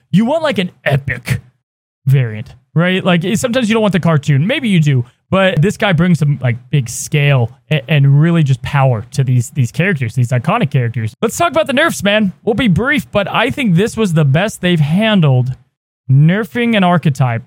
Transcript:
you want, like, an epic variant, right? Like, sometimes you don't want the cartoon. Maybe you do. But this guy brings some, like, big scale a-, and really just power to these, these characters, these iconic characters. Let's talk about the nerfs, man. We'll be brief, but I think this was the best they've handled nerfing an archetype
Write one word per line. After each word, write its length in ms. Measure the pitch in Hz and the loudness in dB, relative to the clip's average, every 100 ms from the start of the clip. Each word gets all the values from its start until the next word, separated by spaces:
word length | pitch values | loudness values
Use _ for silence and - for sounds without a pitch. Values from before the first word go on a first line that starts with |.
| _ | _
you 120 | 175 | 0
want, 200 | 226 320 | 0 0
like, 140 | 311 214 | -2 -2
an 120 | 180 - | -4 -4
epic 560 | - 139 139 117 - - - _ _ _ _ _ 131 | -4 -2 -4 -8 -6 -6 -8 _ _ _ _ _ 0
variant, 480 | 139 120 107 107 - _ | 0 0 -6 -12 -18 _
right? 320 | 156 175 185 | -2 0 0
Like, 200 | 185 175 180 226 | 0 0 0 -2
sometimes 320 | 254 240 220 | -2 -2 0
you 60 | |
don't 80 | 226 | 0
want 100 | 214 | 0
the 60 | 180 | 0
cartoon. 480 | 170 160 143 139 170 | 0 0 2 0 0
Maybe 220 | 302 254 | -2 0
you 100 | 185 | 2
do. 260 | 151 131 120 _ - | 2 0 -2 _ -4
But 320 | 185 190 190 | 0 2 2
this 140 | 175 - | 0 0
guy 180 | 208 | 0
brings 260 | 160 180 170 | 2 2 2
some, 180 | 147 147 | 0 0
like, 300 | 123 117 - | -2 -4 -2
big 180 | 147 113 | -4 -4
scale 640 | - - 151 143 135 117 - - | -8 -4 0 2 2 0 -6 -6
a-, 180 | 156 - | -4 0
and 300 | 151 139 139 | 2 4 4
really 240 | 165 170 | 4 2
just 180 | 143 131 | 2 -2
power 420 | 131 143 135 117 - | -2 0 0 -2 -6
to 120 | - | -4
these, 260 | 131 123 117 | 0 0 -2
these 220 | - 120 | -2 -4
characters, 420 | - 180 160 117 | -2 -2 -2 -4
these 140 | 127 120 | -4 -2
iconic 420 | 123 113 220 185 | -2 -2 -2 0
characters. 420 | 139 117 117 110 - | -2 -2 -4 -8 -4
Let's 160 | 233 - | -6 -2
talk 140 | 339 | -2
about 160 | 269 311 | 0 -2
the 60 | |
nerfs, 320 | 262 330 - | 0 0 0
man. 280 | 202 214 202 - | 0 0 0 -4
We'll 100 | - | -4
be 140 | 226 262 | -2 0
brief, 420 | 165 247 294 - | 0 0 -2 -2
but 160 | 202 202 | -4 -2
I 220 | 165 233 | -2 -2
think 240 | 262 247 | -2 0
this 220 | 165 220 - | 2 0 -2
was 160 | 220 | 0
the 140 | 160 147 | 2 2
best 340 | 143 208 - | 2 -2 -2
they've 180 | 180 175 | -2 0
handled 800 | 143 170 220 208 151 127 127 123 _ _ _ _ - | 0 0 2 2 2 2 -2 -6 _ _ _ _ 0
nerfing 680 | 131 156 190 220 240 233 220 | 2 4 2 -2 -2 0 2
an 80 | |
archetype 580 | 180 175 165 139 131 113 | 2 2 0 -2 -2 -4